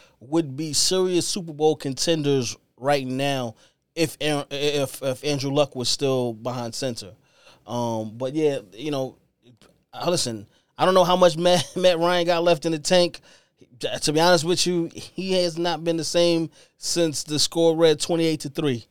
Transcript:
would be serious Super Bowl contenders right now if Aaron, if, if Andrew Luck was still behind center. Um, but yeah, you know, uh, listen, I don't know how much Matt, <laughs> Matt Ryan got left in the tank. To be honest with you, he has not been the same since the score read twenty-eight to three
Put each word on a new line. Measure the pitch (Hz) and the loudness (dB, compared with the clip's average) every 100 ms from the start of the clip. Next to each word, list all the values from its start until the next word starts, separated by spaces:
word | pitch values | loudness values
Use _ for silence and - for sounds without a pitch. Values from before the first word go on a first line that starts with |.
| _ _ | _ _
would | 117 156 151 131 | -4 -4 -2 -6
be | 160 | -4
serious | 139 - 185 185 175 160 | 0 0 2 0 0 -2
Super | 214 165 | -6 -8
Bowl | 147 156 151 | 0 0 0
contenders | 143 127 - 160 143 139 117 - _ _ | -4 -4 -2 0 2 0 0 -6 _ _
right | 127 147 127 | -2 0 -2
now | 131 143 135 123 110 _ _ _ - | -4 -2 -2 -6 -10 _ _ _ -2
if | 160 - | -2 -2
Aaron, | 147 147 143 | -4 -2 -4
if, | 143 147 143 135 - | -4 -2 -2 -4 -4
if | 135 131 | -6 -4
Andrew | 143 143 139 | -4 -4 -2
Luck | 139 143 - | 0 0 -2
was | 123 | -4
still | - 139 131 123 | -2 0 0 -2
behind | 110 120 123 117 110 | -4 -8 -8 -8 -6
center. | 131 117 101 - _ _ _ _ - | -8 -8 -12 -20 _ _ _ _ -10
Um, | 120 120 113 110 110 | -6 -4 -4 -6 -8
but | 131 | -6
yeah, | 151 156 139 104 | 0 0 0 -6
you | 95 147 | -12 -6
know, | 147 131 - _ _ _ _ _ _ _ | -4 -6 -10 _ _ _ _ _ _ _
uh, | - 156 | -6 -2
listen, | 175 - 113 101 _ _ - | 0 -2 -6 -12 _ _ 0
I | 151 | 4
don't | 185 | 4
know | |
how | 175 180 | 4 6
much | 180 156 | 6 4
Matt, | 175 180 - | 2 2 0
<laughs> | - | 0
Matt | 180 170 | 2 4
Ryan | 170 180 175 | 2 2 2
got | 175 | 2
left | 170 165 165 | 2 2 0
in | |
the | 160 | -4
tank. | 143 185 175 - - - _ _ _ 127 131 127 | 2 2 2 -2 -18 -20 _ _ _ -12 -8 -4
To | - | -2
be | 151 | 4
honest | 170 180 | 6 4
with | 156 180 - | 4 0 0
you, | 175 165 | 0 -2
he | - - - 190 | -8 -14 -10 -2
has | 185 175 160 | 0 0 -2
not | 175 160 | -4 -2
been | 170 165 | -2 -2
the | |
same | 151 175 175 165 160 - _ _ | 0 2 4 2 -2 -8 _ _
since | - 170 170 143 | -6 0 0 -2
the | - 151 | -6 -2
score | - - 165 160 | 0 2 2 6
read | 165 151 | 4 4
twenty-eight | - 170 165 156 | 0 0 0 0
to | 143 | -4
three | 131 151 120 - | -4 -2 -2 -6